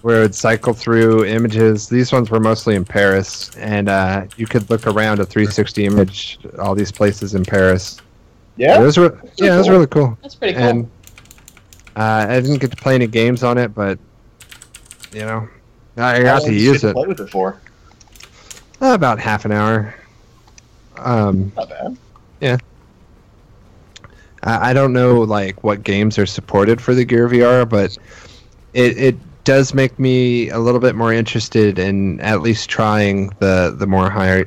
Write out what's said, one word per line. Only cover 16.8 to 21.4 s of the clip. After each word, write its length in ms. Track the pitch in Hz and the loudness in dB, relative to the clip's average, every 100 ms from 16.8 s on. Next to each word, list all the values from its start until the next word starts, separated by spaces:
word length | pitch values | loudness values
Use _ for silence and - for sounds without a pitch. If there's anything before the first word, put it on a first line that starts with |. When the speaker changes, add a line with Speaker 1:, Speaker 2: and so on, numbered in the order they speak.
Speaker 2:
get 40 | 110 | 0
to 20 | |
Speaker 1:
it. 40 | |
Speaker 2:
play 120 | 101 170 | -2 -4
with 120 | 180 | -6
it 100 | 98 | -8
for? 280 | 98 95 - - _ - _ _ - - _ - - _ _ | -6 -6 -6 -20 _ -20 _ _ -20 -20 _ -20 -20 _ _
Speaker 1:
Uh, 120 | 262 | 0
about 240 | 226 139 110 | 2 0 0
half 260 | 117 107 | -2 -4
an 60 | 107 | -2
hour. 420 | 104 107 110 107 - _ _ _ _ _ - _ _ _ - | 0 0 0 -4 -12 _ _ _ _ _ -20 _ _ _ -10
Um, 520 | 127 117 104 95 | -2 0 2 0